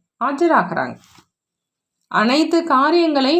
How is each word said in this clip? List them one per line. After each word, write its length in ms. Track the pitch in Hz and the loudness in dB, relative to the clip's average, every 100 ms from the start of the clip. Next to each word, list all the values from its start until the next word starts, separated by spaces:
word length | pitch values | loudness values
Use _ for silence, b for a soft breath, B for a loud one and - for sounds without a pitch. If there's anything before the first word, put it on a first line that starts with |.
| _ _ | _ _
ஆஜராகிறாங்க. 720 | 247 294 339 262 175 143 123 117 _ - _ _ _ _ _ _ _ _ _ | -6 -2 0 2 0 -6 -6 -10 _ -20 _ _ _ _ _ _ _ _ _
அனைத்து 460 | 180 220 285 320 330 | -2 0 0 0 0
காரியங்களை 720 | 330 262 285 349 330 285 262 339 | 0 0 2 2 2 0 0 0